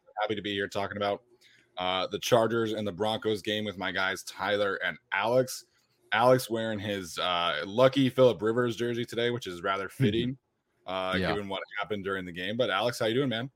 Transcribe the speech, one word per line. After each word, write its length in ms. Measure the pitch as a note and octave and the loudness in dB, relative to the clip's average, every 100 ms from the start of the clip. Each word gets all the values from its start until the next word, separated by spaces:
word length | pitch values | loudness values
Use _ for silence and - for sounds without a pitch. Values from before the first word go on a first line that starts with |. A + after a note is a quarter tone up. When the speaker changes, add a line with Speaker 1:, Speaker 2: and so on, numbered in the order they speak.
| _ - | _ -6
Speaker 1:
Happy 140 | G#2+ | -4
to 80 | G#2 | -4
be 100 | G2 | -4
here 160 | G2+ G2+ | -4 -4
talking 300 | G#2 G2 G2+ | -4 -4 -2
about, 240 | G2+ G2+ _ _ _ _ _ - | -2 -2 _ _ _ _ _ -6
uh, 280 | F2+ F#2 F2+ | -2 -2 -2
the 100 | G2 | -4
Chargers 560 | - A#2+ A2+ A#2 A2+ | 2 4 4 0 -2
and 120 | G#2 G#2 | -2 -4
the 60 | |
Broncos 480 | F2 G#2+ A2 A2 G#2 | -2 -2 0 -2 -2
game 240 | G#2+ G#2+ | -2 -2
with 140 | G#2 F#2+ | -4 -4
my 140 | F#2 | -4
guys 320 | F#2 F#2+ F#2+ | 0 0 -2
Tyler 500 | - - G2 G#2 G2+ F#2+ | -8 -6 0 2 0 0
and 140 | F2+ D#2+ - | -4 -6 -4
Alex. 520 | F#2+ A2 B2+ B2+ - - _ _ _ - | 0 2 2 2 -4 -14 _ _ _ -2
Alex 380 | G#2+ B2 C3 C3 | 4 6 6 4
wearing 300 | A2+ A2+ G#2+ | -2 -2 -2
his, 380 | G2+ G2+ F2 - | -4 -4 -4 -2
uh, 440 | F2 F2 E2+ D2 | 0 2 2 0
lucky 460 | F2+ A2 C3 C3+ C3 | -2 4 6 6 2
Phillip 320 | C3 B2+ E2+ | 6 6 6
Rivers 340 | G#2+ A#2 B2 G#2+ | 0 2 0 0
jersey 300 | A#2+ A#2+ A#2 | -4 -4 -4
today, 240 | A2+ A#2+ | -2 -2
which 160 | A#2+ F#2+ | -2 -6
is 160 | F2 | -6
rather 260 | G2 G2 F#2 | -2 -2 -4
Speaker 2:
<laughs> 460 | - B2 A2 B2 | 0 2 2 -2
Speaker 1:
fitting, 20 | C3+ _ _ _ _ - | -4 _ _ _ _ -6
uh, 280 | F#2+ F#2 F#2 | -4 0 0
Speaker 2:
Yeah. 100 | F2 | 0
Speaker 1:
given 140 | E2 G2 | -2 -4
what 140 | F#2+ - G#2 | -8 -8 -8
happened 240 | G2 G#2+ | -6 -4
during 220 | F#2+ G2 | -4 -4
the 80 | F2+ | -6
game. 240 | E2+ F#2 A#2 | -8 -6 -2
But 140 | A2+ | 0
Alex, 280 | F#2+ A#2+ - | 0 0 0
how 60 | |
you 100 | A2 | 0
doing, 140 | A#2+ C#3 | 2 0
man? 220 | A2+ C3+ | -2 -6